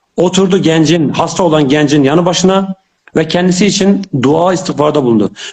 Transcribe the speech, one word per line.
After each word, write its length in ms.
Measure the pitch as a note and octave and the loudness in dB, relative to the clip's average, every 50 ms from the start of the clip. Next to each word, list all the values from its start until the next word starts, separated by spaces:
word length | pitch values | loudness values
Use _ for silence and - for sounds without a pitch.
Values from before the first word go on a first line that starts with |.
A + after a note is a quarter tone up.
| _ _ - | _ _ -4
oturdu 420 | - E3+ F3+ F3+ F#3 G3 F3+ G3 F#3 | -2 -2 0 0 0 0 2 0 0
gencin, 500 | C#3 D#3+ D#3+ E3 D#3 D3 E3+ E3+ D3+ C3 | 2 2 2 2 2 2 0 0 0 -2
hasta 340 | - - D#3+ - - - | -2 -4 -4 -4 -2 -2
olan 260 | F#3 E3 D#3 D3+ D3 B2+ | 0 0 2 2 2 2
gencin 340 | D3 D3+ D3+ C3 D3 E3+ | 0 0 0 2 2 2
yanı 240 | C3+ C3+ D3+ F3 E3+ | 2 2 2 0 0
başına 480 | F3+ F3 - F#3 F#3 F#3+ G3 F#3+ F#3+ F#3+ _ _ _ _ _ _ - - | 0 -2 0 0 2 2 0 -2 -4 -8 _ _ _ _ _ _ -6 -4
ve 120 | D#3 D#3+ D#3+ | -4 -2 0
kendisi 380 | - F3 F3+ F#3 F3 - G#3+ | -2 -2 0 0 0 2 0
için 360 | G3 E3 - F#3+ G3 G3 G3 - - - C3 | 0 0 0 2 0 0 0 -2 -4 -4 -2
dua 300 | A#2+ C3+ D#3 D#3+ E3+ F#3 | 0 0 2 2 0 0
istiğfarda 520 | F#3 - - - C#3+ C3 D3 D3+ C#3+ D3 C3 | -2 -2 -4 -6 -4 -2 -2 0 0 0 0
bulundu. 260 | A#2+ A2+ G#2+ G2+ F2+ - - - - | 0 0 0 0 -2 -6 -10 -18 -14